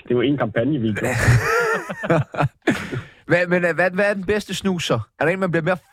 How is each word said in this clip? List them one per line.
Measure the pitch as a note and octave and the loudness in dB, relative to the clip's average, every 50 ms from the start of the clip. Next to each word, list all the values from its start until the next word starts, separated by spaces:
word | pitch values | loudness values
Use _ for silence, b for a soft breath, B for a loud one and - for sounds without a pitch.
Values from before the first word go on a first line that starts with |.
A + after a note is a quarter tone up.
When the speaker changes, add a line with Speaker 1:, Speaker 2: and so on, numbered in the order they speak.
| - | -4
Speaker 1:
det | - | -2
er | B2 | 0
jo | B2 | 2
en | A2+ C#3 D3 | 2 2 2
kampagne, | B2 B2+ A2 G#2 A#2 A#2 C#3 D#3 B2 | 0 -2 -2 0 -2 0 0 0 0
vi | A2 A2 G2+ | 0 -2 -2
gør. | F#2 E2+ | -2 -2
Speaker 2:
<laughs> | - - A2+ - - A#2+ - A#4 A4 A4+ A#4+ A#4+ A4 A4+ G4+ E4+ - F#3+ - - - E3+ D#3 - - - - D3+ - - _ _ - A3 B B B B B2+ B B B B B | -2 -2 2 4 4 4 4 4 2 0 0 0 0 -2 -4 -4 -8 -10 -8 -2 0 0 0 0 -2 -2 -2 -2 -2 -2 _ _ -2 -2 B B B B -10 B B B B B
Hvad, | - E3 F3 F3+ | 0 2 2 4
men, | F3 F3 F3+ F3 | 2 2 2 2
øh, | E3+ D#3+ | 2 2
hvad, | D#3+ F3+ F#3 | 2 0 2
hvad | F3+ F#3 G#3 G3+ | 2 2 0 0
er | G#3 | 0
den | G3+ F3+ | -2 -2
bedste | F#3 G#3 G#3 - - F#3+ | -2 -2 -2 -2 -4 -8
snus | - - G3 F#3 E3 - | -4 -2 -2 -2 -2 -2
så? | - C3+ A2+ G#2+ - _ - | -2 -2 -2 -2 -8 _ -2
Er | C3+ | 0
der | D#3+ F#3 | 0 0
en, | F#3+ | 0
man | F#3+ F3 | -2 0
bliver | D#3+ E3 D#3 | 0 0 0
mere | F3 F#3 D3+ - _ | 0 -2 -2 -6 _